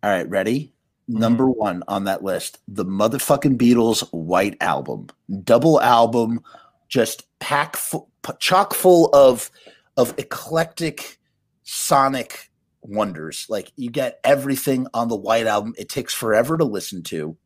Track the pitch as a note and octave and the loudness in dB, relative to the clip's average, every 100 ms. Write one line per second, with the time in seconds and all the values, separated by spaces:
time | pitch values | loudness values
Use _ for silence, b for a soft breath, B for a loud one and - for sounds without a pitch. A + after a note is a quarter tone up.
0 | G#2 F#2+ C#2+ F#2+ G2 B2+ D3+ _ _ _ | 0 -2 -2 -2 -2 -2 -6 _ _ _
1 | - A2+ A2+ A#2 C3 A#2+ G#2+ F2+ F2 G2+ | -8 -2 0 2 2 2 -2 -4 -6 -4
2 | G2 F#2+ F#2+ F2+ - - - G2+ F#2 G2 | -2 -4 -4 -6 -6 -14 -16 -6 -4 0
3 | A2 B2+ - C#3+ C#3+ B2+ A#2+ A#2+ A2+ A2 | 0 0 0 2 2 2 4 6 4 0
4 | - F2 D#2+ F2+ G2+ F2+ F#2 C#2 C2 A1 | -4 -8 -2 0 0 -2 -4 -4 -4 -10
5 | G1+ - - G2 F#2 A#2 D#3 D#3 A#2+ A#2 | -12 -20 -12 -10 2 4 6 4 4 4
6 | A#2 A#2+ A2+ A#2 b b b b _ C3 | 4 2 -2 -4 b b b b _ -2
7 | A2 - - _ - D3 D#3+ - - D#3+ | -2 -2 -16 _ -4 -2 -2 -6 -8 -10
8 | - _ - - - F#3 G3 - F#3 F3 | -12 _ -14 -6 0 2 2 2 6 6
9 | D#3+ C#3+ C3+ B2 - b b b b - | 6 8 8 6 -4 b b b b -2
10 | A#2+ - - - - D#3+ E3 - E3 D3 | 0 -2 -12 -12 -6 -4 -4 -4 -8 -6
11 | - - _ _ _ _ - - - C#3+ | -16 -20 _ _ _ _ -14 -8 0 2
12 | C3+ C3+ A2+ - - _ _ _ - G#2 | 2 0 -8 -14 -20 _ _ _ -10 -4
13 | G2+ E2 D#2+ D2+ - G#2 - - A#2+ A#2+ | -4 -4 -12 -12 -8 -8 -10 -12 -8 -6
14 | B2+ - B2 C#3 C3+ C3 - B2+ C3 A2+ | -6 -4 2 2 2 -4 -2 -2 -2 -4
15 | A#2 A2 G2 A2+ A2 G#2 G#2+ - G2+ - | -4 -4 0 0 2 -2 -4 -10 -8 -8
16 | B2 - A2+ G#2+ B2 E3 C#3+ G2+ - F#2+ | -6 -6 0 2 2 0 -2 -2 -8 -12
17 | D#2+ D#2+ D#2 D#2+ | -10 -8 -8 -10